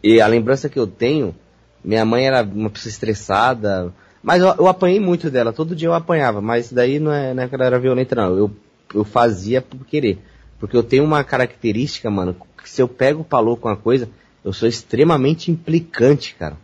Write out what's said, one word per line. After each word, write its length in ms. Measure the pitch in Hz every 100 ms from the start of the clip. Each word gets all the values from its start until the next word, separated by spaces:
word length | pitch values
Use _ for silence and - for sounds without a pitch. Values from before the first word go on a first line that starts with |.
e 160 | 104 113
a 60 | 107
lembrança 400 | 117 113 135 147
que 100 | 139
eu 80 | 107
tenho, 460 | - 117 156 107 82 _ _ _ _
minha 200 | - 110 110
mãe 200 | 120 135
era 160 | 131
uma 260 | 107 101 107
pessoa 200 | 107 113
estressada, 1040 | 107 113 104 - 98 120 123 107 95 90 - _ _
mas 180 | - 180
eu, 60 | 185 -
eu 100 | 180
apanhei 320 | 180 185 190
muito 300 | 190 175 165
dela, 220 | 127 117
todo 240 | 113 160 170
dia 140 | 165
eu 40 |
apanhava, 460 | 170 165 165 135 104
mas 320 | 104 120 117
daí 280 | 123 123 143
não 120 | 151
é, 220 | 147 135
não 100 | 127
é 40 | 127
que 60 | 135
ela 100 | 127
era 140 | 123
violenta, 360 | 127 127 127 120
não, 220 | 95 92
eu, 140 | 104 104 _ _ _
eu 100 | 101
fazia 580 | 107 123 120 95 95 127
por 240 | 127 127 131
querer, 340 | 151 123 98 - - - -
porque 180 | 104 123
eu 80 |
tenho 200 | 117 131
uma 180 | 151 151
característica, 840 | 135 127 123 - 117 107 139 - 113
mano, 240 | 101 90 90 - -
que 80 | -
se 120 | -
eu 60 | 127
pego 380 | 127 131 151 160
pra 140 | 131
louco 280 | 113 117 117
uma 80 | 104
coisa, 340 | 110 131 113 - _ _
eu 100 | 98
sou 160 | 95 117
extremamente 840 | 113 - 117 160 156 131 160 -
implicante, 800 | 165 - 160 165 - 120 147 - -
cara. 200 | 80 73